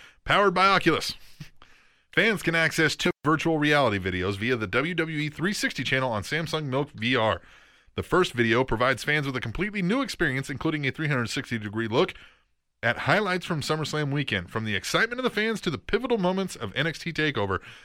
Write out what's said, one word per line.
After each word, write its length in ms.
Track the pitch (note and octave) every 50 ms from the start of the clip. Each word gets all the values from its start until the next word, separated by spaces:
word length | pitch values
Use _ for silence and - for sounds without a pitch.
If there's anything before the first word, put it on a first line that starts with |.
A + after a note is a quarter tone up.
| - - _ _ -
powered 300 | - D3 F3+ G3+ G3+ F3+
by 140 | F#3 F#3 G3
Oculus. 480 | G3 F3+ - E3 D#3 G#2+ - - - - - - - - - - - - - - - _ _ _ _ _ _ _ -
Fans 280 | - F#3 A3+ G#3+ E3+
can 140 | - - E3
access 400 | E3 E3 D#3+ - - D#3+ D3 -
two 160 | - - F3+ E3+ _ -
virtual 340 | C#3+ D#3+ D#3 - E3 D#3+ D#3
reality 400 | D3 D3 D3 D3 C#3 A#2 G#2 G2
videos 380 | F2+ F#2+ F2+ F#2 F2+ G2 G2+ F#2+
via 180 | G#2+ A#2+ B2+
the 120 | A#2+ G#2+ F#2+
W 260 | F#2 A#2+ C#3+ E3+ F3+
W 220 | E3 D#3+ D#3+ D#3+ D3
E 100 | D3+ D3+
three 240 | D3 - D#3 G3 G#3
sixty 300 | - - B3+ - - B2+
channel 280 | - - C3 C3 C3
on 100 | A2+ G#2 F#2+
Samsung 420 | - - D#3 E3+ D3 - D#3 D#3 C#3
Milk 240 | B2+ C3+ D3 C#3+ -
V 220 | G#2 G#2+ A#2+ C3
R. 260 | B2 A2 A2 F#2 - - - - - - _ _ _ _ _ -
The 80 | - F2+
first 280 | - - F3 F#3 F3+ -
video 300 | A#2+ A#2+ A2+ A2 A#2+ B2+
provides 400 | - A#2+ G#2+ B2 C3 C3 A#2 -
fans 220 | - D3 D3+ C#3+
with 100 | C#3 C3
a 60 | B2+
completely 400 | A2+ A#2+ G#2+ - F#3 G#3+ G3+ G#3
new 200 | F#3 F3 G#3+ C4+
experience, 480 | C#4 G3+ - - F3 D3+ B2+ C3+ C3+ -
including 380 | C#3+ A#2+ - D#3+ D#3 D3+ C#3+ C3+
a 40 |
three 180 | B2 - D#3+ D3
hundred 200 | D3 B2+ A#2 A2
sixty 280 | - D3 C3 - B2 A2+
degree 280 | G#2 G#2 G2+ A2 A#2 A2
look 240 | G#2+ C3 F3+ F#3 - - - - _ _ _ _ _ _ _ _ _ - -
at 160 | A#2 A#2 -
highlights 460 | - C3 D3 G3 A3 F#3+ F3+ F#3 F3+
from 160 | - F3+ D3+
SummerSlam 500 | - - D#3+ D#3 D#3 - - D3+ D3+ C#3+
weekend, 400 | C3+ D3 C#3+ - A2+ F#2+ F2 F2
from 120 | - A2+ A2
the 120 | G#2+ G#2
excitement 440 | F#2+ - - - D#3+ G#3 A3+ A#3+ B3
of 40 | C4
the 80 | A#3
fans 280 | - G#3 G#3+ A3+ A3+ G3
to 100 | - F#3
the 80 | D3 -
pivotal 400 | - - - A3+ A#3+ C4+ A#3+ A3+
moments 360 | F3+ F3+ F#3 F#3+ F#3+ F#3 -
of 160 | - A#2 G2+ F#2
N 100 | B2 C#3+
X 140 | E3 D3+ -
T 120 | - F3
TakeOver 460 | D#3 - D#3 D3+ C3 A#2 G2+ G2 F#2+ F2 - - - -